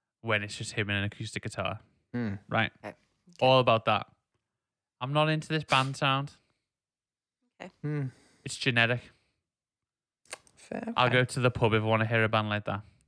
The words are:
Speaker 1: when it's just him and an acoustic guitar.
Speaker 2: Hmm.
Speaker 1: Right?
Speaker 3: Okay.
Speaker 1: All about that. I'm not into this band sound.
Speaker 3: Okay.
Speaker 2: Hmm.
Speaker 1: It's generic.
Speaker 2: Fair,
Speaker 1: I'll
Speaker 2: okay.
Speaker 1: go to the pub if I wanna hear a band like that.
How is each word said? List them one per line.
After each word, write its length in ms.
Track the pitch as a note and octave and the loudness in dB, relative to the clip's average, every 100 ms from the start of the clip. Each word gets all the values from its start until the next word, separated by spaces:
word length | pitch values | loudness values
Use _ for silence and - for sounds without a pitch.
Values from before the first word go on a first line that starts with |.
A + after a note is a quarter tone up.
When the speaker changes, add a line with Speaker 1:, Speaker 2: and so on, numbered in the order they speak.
| _ _ | _ _
Speaker 1:
when 220 | A#2 G#2+ | -2 0
it's 140 | G#2 - | -2 -8
just 160 | A2 | -6
him 160 | - G#2 | -4 -2
and 80 | G2+ | -2
an 60 | |
acoustic 380 | G2+ - G#2+ - | -2 -4 -10 -10
guitar. 380 | A2 - F#2+ G#2+ - _ _ | -8 -6 -6 -8 -14 _ _
Speaker 2:
Hmm. 220 | A#2+ A2+ G2 - | -6 -6 -6 -4
Speaker 1:
Right? 220 | A2+ G#2 - | -2 -2 -4
Speaker 3:
Okay. 100 | G#2+ - _ _ _ - | -16 -18 _ _ _ 0
Speaker 1:
All 180 | C3 C3 | 4 6
about 260 | A#2+ A2+ A2+ | 6 4 2
that. 200 | G#2 - _ _ _ _ _ _ _ _ _ | 0 -2 _ _ _ _ _ _ _ _ _
I'm 120 | C3 | -2
not 160 | D3+ D#3 | 2 2
into 200 | D#3 - | 0 -2
this 160 | D#3 | -4
band 320 | - C3+ C3+ C3+ | 0 0 0 -2
sound. 360 | C#3 C3+ C#3+ - _ _ _ _ _ _ _ _ _ _ _ - | 0 0 -4 -12 _ _ _ _ _ _ _ _ _ _ _ -18
Speaker 3:
Okay. 100 | F#3 - | -18 -10
Speaker 2:
Hmm. 200 | D3 D3 C3 - _ _ | -6 -4 -6 -8 _ _
Speaker 1:
It's 120 | C#3 - | -12 -4
generic. 440 | C3+ A#2+ A#2 B2 - _ _ _ _ _ _ _ _ _ _ _ _ - _ | 0 4 2 0 -6 _ _ _ _ _ _ _ _ _ _ _ _ -20 _
Speaker 2:
Fair, 380 | _ - - A3+ A#3 | _ -12 -10 -4 0
Speaker 1:
I'll 100 | B2 | 2
Speaker 2:
okay. 80 | B2+ | 4
Speaker 1:
go 80 | |
to 160 | B2 C3 | 2 0
the 100 | B2 | 0
pub 220 | - A2+ | 2 2
if 80 | A2 | 2
I 40 | A2 | 2
wanna 200 | A2 A2 | 0 2
hear 160 | A2+ | 0
a 60 | A2 | 2
band 200 | A2 G#2+ | 0 0
like 160 | G#2 G#2 | -4 -4
that. 160 | G2+ - _ | -6 -8 _